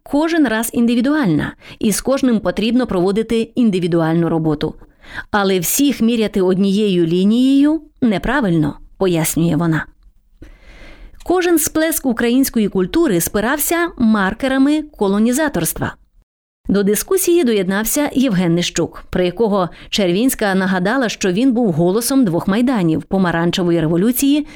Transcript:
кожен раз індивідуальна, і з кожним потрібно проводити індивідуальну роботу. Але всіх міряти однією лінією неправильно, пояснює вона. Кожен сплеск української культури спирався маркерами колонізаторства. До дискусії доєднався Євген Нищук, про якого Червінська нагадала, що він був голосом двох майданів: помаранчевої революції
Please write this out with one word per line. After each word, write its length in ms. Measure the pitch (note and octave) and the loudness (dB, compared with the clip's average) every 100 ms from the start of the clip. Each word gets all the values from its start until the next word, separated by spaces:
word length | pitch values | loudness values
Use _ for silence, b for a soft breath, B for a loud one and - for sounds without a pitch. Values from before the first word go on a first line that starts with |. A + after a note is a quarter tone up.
кожен 460 | - C#4+ D#4+ E4 B3+ | -4 0 0 2 2
раз 220 | A3 A3+ | 0 -2
індивідуальна, 800 | - A#3 A#3+ C4 D4+ G#3+ D3 C3 - B B | 0 0 2 2 2 2 0 -2 -10 B B
і 140 | A3 | -2
з 80 | - | -2
кожним 400 | - C4+ B3+ G#3+ | -2 0 2 0
потрібно 460 | F3+ F3 A3 A#3+ A#3 | 0 -2 0 0 0
проводити 540 | F#3 F#3 G3+ A3 A3+ | 0 0 0 0 -2
індивідуальну 880 | A3 - G#3+ F#3 E3+ E3 D#3+ E3 E3 | -2 0 2 2 0 0 2 0 0
роботу. 460 | E3 D#3 D3 D#3 - B B B B B | 0 0 -2 -4 -8 B B B B B
Але 280 | G#3 G3 F#3+ | -2 0 0
всіх 420 | E3+ - C#4+ A#3 | -2 0 0 2
міряти 420 | A3+ A#3 G#3 G3+ | 0 0 -2 0
однією 640 | F3+ F#3 G3 G3 G#3 F3+ E3 | 0 2 2 2 0 2 2
лінією 760 | F3+ G3+ A#3 C4 C#4 D4 D#4+ - - | 2 2 2 4 4 2 0 -6 -4
неправильно, 760 | A#3 A3+ A3 C#4 G#3 E3 D3+ - - - | -2 0 -2 0 0 0 0 -4 -12 -2
пояснює 580 | F#3+ E3 D#3+ - E3 D#3 | 0 0 0 0 0 0
вона. 300 | E3+ D#3 - - - _ _ - B B B B B B B B | 0 -2 -4 -16 -20 _ _ -20 B B B B B B B B
Кожен 340 | - F4+ F4 E4 | -2 0 2 0
сплеск 480 | - D#4 D#4+ D4+ C4+ | 0 -2 -2 -2 -4
української 640 | A3+ A#3 B3+ C4+ A#3 G3+ | -2 0 2 0 0 -2
культури 520 | F#3+ F#3 E4 E4 E3+ | -2 -2 0 2 0
спирався 680 | - G#3 A3 D4 - E4+ E4+ F4+ | -2 -2 -2 -2 -2 -2 -2 0
маркерами 840 | A3+ G#3+ F#3+ A3 C4+ C4+ C4+ D#4 | 0 2 0 -2 -2 2 2 0
колонізаторства. 1120 | D4+ - G3+ G3+ A#3 B3+ D4+ F#3 D#3+ - - - _ _ _ _ _ _ - | -4 -4 -2 0 0 0 -2 -2 -4 -6 -8 -10 _ _ _ _ _ _ -2
До 140 | G3 | 0
дискусії 600 | G3+ G#3 - F#4+ - E4+ | 2 0 0 0 2 2
доєднався 680 | B3 G#3 F#3 G3 A3 D4 D4 | 2 0 0 -2 -2 -2 0
Євген 420 | - C4 F3+ F3+ | 0 0 2 2
Нищук, 500 | E3+ F3 - D#3+ - - | 0 0 -2 -4 -6 -8
про 120 | F3+ | -2
якого 460 | F3+ F3+ A3+ G3+ E3 B B | -2 0 0 0 -2 B B
Червінська 640 | - F#3 F#3 C4 - G3+ | -2 0 2 0 0 -2
нагадала, 540 | F#3+ F#3+ F#3 F#3 C4+ A3 | 0 0 0 0 0 -2
що 240 | - G3 | -2 -2
він 200 | F3+ C4+ | 0 2
був 200 | A#3 A3+ | 2 0
голосом 520 | D3+ F3 G#3 - C4+ | 2 0 0 0 2
двох 240 | G#3+ E3 - | 2 0 0
майданів: 540 | G3+ B3+ A#3 E3+ D#3+ | 0 2 2 2 0
помаранчевої 800 | - F#3+ F3+ E3 E3+ F3+ F3 E3+ | -2 0 0 0 0 0 0 2
революції 680 | D#3 E3+ A3 B3 C#4 D4 D4 | 2 2 0 2 2 0 -2